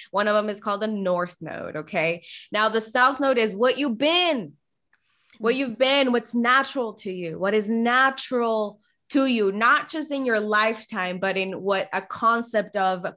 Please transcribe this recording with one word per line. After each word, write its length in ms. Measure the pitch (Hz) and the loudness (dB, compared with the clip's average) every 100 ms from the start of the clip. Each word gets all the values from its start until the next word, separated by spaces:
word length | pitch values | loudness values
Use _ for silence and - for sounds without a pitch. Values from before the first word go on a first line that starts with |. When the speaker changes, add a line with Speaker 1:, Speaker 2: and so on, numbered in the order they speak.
| - | -6
Speaker 1:
One 180 | 190 208 | -2 2
of 60 | |
them 160 | 214 214 | 2 0
is 100 | 208 | -4
called 220 | 214 202 | -4 -4
the 60 | 214 | -2
North 480 | 208 185 175 175 - | -2 -2 -2 -2 -8
Node. 340 | 156 - 85 151 | -12 -10 -10 -10
Okay. 500 | 151 185 160 170 - - - | -6 -2 -2 -4 -10 -20 -6
Now 180 | 208 220 | 0 2
the 120 | 220 | 0
South 380 | 220 254 254 277 | 0 2 2 4
Node 180 | 277 247 | 2 2
is 180 | 220 190 | 2 2
what 220 | 247 - | 0 2
you've 220 | 285 214 | -2 0
been, 540 | 294 349 349 269 156 - _ _ _ _ _ _ _ - | 2 4 2 0 -4 -14 _ _ _ _ _ _ _ -4
what 140 | 226 | -2
Speaker 2:
Mm-hmm. 60 | 262 | 0
Speaker 1:
you've 180 | 269 214 | -2 0
been, 340 | 262 277 262 | 2 4 2
what's 220 | 240 233 | 0 0
natural 600 | 240 233 262 269 277 233 | -2 2 2 2 -4 -6
to 180 | 208 202 | -6 -10
you, 260 | 185 170 160 | -8 -8 -4
what 160 | 190 | 0
is 160 | 214 208 | 0 0
natural 1080 | 226 233 247 269 269 - 247 233 220 208 - _ _ - | 0 2 4 4 0 -4 -2 0 0 -4 -8 _ _ -2
to 180 | 285 269 | 0 2
you, 240 | 240 196 | 2 2
not 360 | 202 233 294 - | 2 4 4 2
just 240 | 320 285 | -8 -4
in 140 | 277 262 | -4 0
your 140 | 220 | 0
lifetime, 800 | 208 208 220 226 - 214 180 180 | 2 2 2 -2 -8 -6 -6 -2
but 180 | 190 190 | -2 -2
in 240 | 190 185 | -4 -4
what 260 | 190 190 185 | -2 -2 -2
a 80 | 190 | -6
concept 720 | 190 - 226 233 233 220 202 202 | -6 -2 2 2 0 -4 -2 0
of 300 | 190 185 170 | 0 0 -6